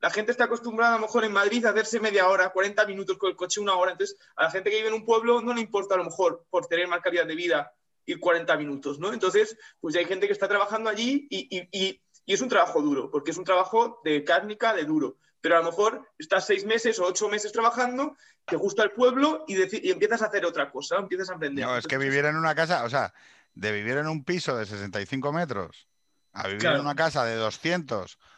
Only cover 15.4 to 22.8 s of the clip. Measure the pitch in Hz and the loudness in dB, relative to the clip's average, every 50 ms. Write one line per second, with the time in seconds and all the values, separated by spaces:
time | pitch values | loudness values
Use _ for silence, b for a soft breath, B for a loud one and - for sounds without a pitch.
15.4 | - 160 170 170 170 170 170 180 208 220 - - - - _ - 156 - 190 190 | 0 4 4 4 4 2 0 2 2 2 0 -2 -8 -16 _ -18 -4 -2 0 0
16.4 | - - 208 190 196 208 220 233 226 240 214 185 180 180 185 - 214 208 208 214 | 2 2 0 0 0 0 0 0 2 0 0 2 0 0 0 0 -2 -2 -2 -2
17.4 | 214 208 - 226 226 226 226 233 254 247 247 254 285 302 b b b b b b | -4 -4 -2 0 2 2 2 2 0 -2 -2 -2 -4 -4 b b b b b b
18.4 | _ - - 147 170 202 196 214 214 202 - 233 247 247 247 262 277 302 320 311 | _ -4 -4 -2 -2 0 2 2 2 2 2 4 4 4 4 4 2 2 2 0
19.4 | - - 190 190 190 185 214 214 - 185 180 160 196 214 233 226 220 202 - 202 | -4 -2 0 0 0 0 -2 -2 -2 -2 0 2 2 0 2 0 0 -2 -2 -2
20.4 | 170 170 165 160 139 139 - 127 - - 170 196 196 190 185 185 190 180 185 170 | -2 -2 -2 -2 -4 -4 -6 -8 -6 -2 -2 -2 -2 -2 -4 -6 -6 -6 -6 -6
21.4 | 160 143 139 139 123 120 123 120 113 156 135 131 139 135 135 139 143 151 151 160 | -6 -6 -4 -4 -4 -2 -2 -4 -2 -2 -2 -2 0 0 2 2 2 2 0 0
22.4 | 165 160 156 143 165 156 180 151 | 0 0 2 2 2 2 0 0